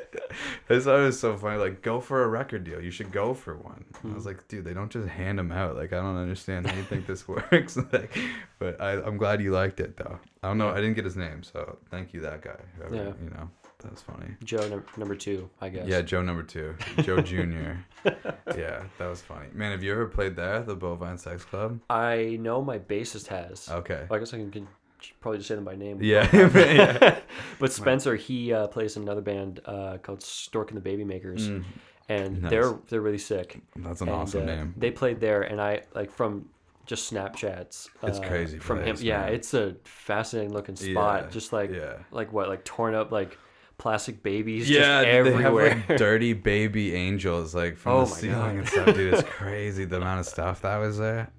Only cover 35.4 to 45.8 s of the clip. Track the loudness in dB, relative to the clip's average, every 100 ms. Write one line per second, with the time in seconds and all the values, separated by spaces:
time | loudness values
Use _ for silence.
35.4 | 0 -2 -2 -2 -4 -8 -6 -2 -2 -4
36.4 | -10 _ _ _ -8 -8 -6 -6 -6 -6
37.4 | -6 -6 -10 -16 -18 -8 -6 -4 -2 -2
38.4 | -2 -6 -4 -2 -2 -2 0 0 0 -4
39.4 | -2 0 0 -4 -16 -12 -4 -2 -2 -4
40.4 | -4 -6 -8 -8 -2 2 2 2 -2 -8
41.4 | -4 -2 -2 -4 -8 -10 -10 -8 -4 -2
42.4 | -2 -4 -6 -2 0 0 0 -2 -2 -8
43.4 | -20 _ -20 -6 -2 -2 -2 -6 -2 -2
44.4 | -2 0 4 6 8 6 8 8 8 6
45.4 | 6 8 8 6